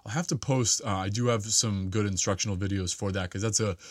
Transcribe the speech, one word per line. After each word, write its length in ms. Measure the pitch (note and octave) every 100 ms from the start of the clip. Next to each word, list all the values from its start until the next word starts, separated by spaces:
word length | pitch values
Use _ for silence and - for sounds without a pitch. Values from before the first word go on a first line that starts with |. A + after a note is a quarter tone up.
| -
I'll 60 |
have 160 | C3 F3+
to 80 | C3+
post, 460 | - C3 A#2 - B2
uh, 40 |
I 180 | F#2+ F#2+
do 200 | G#2+ A#2+
have 160 | A2+
some 460 | G#2+ G#2+ A2+ G2 F#2+
good 180 | G#2+ G2+
instructional 500 | F#2 - F#2+ G#2+ F#2
videos 360 | G2 G2 F2+
for 200 | - G2+
that, 180 | F#2+ F2+
'cause 100 | G2
that's 200 | A2 G#2
a, 160 | G#2+ F2+ -